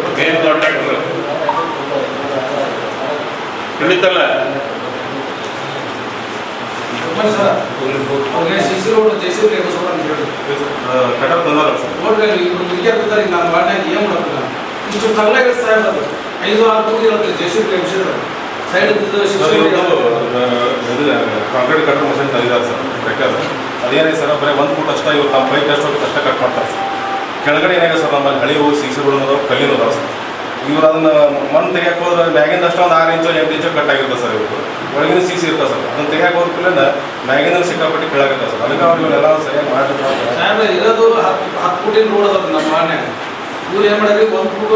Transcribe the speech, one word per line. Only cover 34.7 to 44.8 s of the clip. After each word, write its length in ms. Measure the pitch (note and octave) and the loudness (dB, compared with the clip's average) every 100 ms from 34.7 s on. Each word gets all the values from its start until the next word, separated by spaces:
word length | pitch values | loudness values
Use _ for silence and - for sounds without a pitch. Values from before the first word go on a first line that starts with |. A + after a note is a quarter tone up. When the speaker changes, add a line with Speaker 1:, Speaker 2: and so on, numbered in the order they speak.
| - - C#3 | -8 -4 -2
Speaker 3:
ಒಳಗಿನ 240 | D#3 F3 F#3 | 2 2 2
ಸಿ 80 | F3 | 0
ಸಿ 60 | E3 | -2
ಇರ್ತದೆ 200 | D#3 C#3 | 0 0
ಸರ್, 120 | - - | -2 -4
ಅದನ್ನ 160 | - D3 | -4 -2
ತೆಗಿಯಕ್ಕೆ 240 | D#3 F3 F3 | 2 2 2
ಹೋದ 100 | E3+ - | 0 0
ಕೂಡಲೇ 300 | F3+ F#3 C#3 - - - B2 | 0 2 2 0 -4 -8 -2
ಮ್ಯಾಗಿಂದ 300 | C#3+ D3 F3+ F3+ | 0 2 2 0
ಸಿಕ್ಕಾಪಟ್ಟೆ 380 | D#3 D#3+ - - | 0 0 0 -2
ಕೆಳಾಗತ್ತೆ 340 | F#3 F3 F3+ - | 0 2 0 -2
ಸರ್. 100 | - - | -2 -2
ಅದಕ್ಕೆ 180 | F3+ E3+ | 2 2
ಅವ್ರು 120 | E3+ | 4
ಇವರೆಲ್ಲ 240 | E3 C#3+ D3+ D#3 D3 | 2 2 4 2 0
ಸರಿಯಾಗಿ 240 | D3 C#3+ | -2 0
ಮಾಡಿ 200 | C3 C3+ C#3 C3+ C3+ - - | 0 0 0 -2 -2 -2 0
Speaker 2:
ಸಾಹೇಬ್ರೆ, 280 | G3 G#3 G#3 F3+ | 0 2 2 2
ಇರೋದು 280 | A3 A3+ A3+ A3+ F#3+ | 2 4 4 4 2
ಹತ್ತು, 200 | F#3 F3+ - | -2 -4 -4
ಹತ್ತು 160 | F#3 F3+ | -4 -2
ಕೋಟಿ 160 | G#3 G#3+ G#3+ | 0 2 2
ರೋಡ್ 160 | G#3 G3+ | 2 2
ಅದ 160 | F#3+ F#3 D#3+ | 2 0 -2
ನಮ್ಮ 120 | D4 | 0
ವಾರ್ಡ್ನಾಗ. 300 | G#3+ - D#3+ - - - - - - - | 0 0 -2 -6 -8 -10 -10 -10 -10 -6
ಇವ್ರು 140 | F#3+ G#3 | 2 2
ಏನ್ 100 | G#3 | 4
ಮಾಡ್ಯಾರ, 180 | G#3 G#3 A3 F#3 | 2 4 4 2
ಒಂದು 120 | G3 G3 | -2 -2
ಫೂಟ್ 180 | G#3+ A3 | 2 4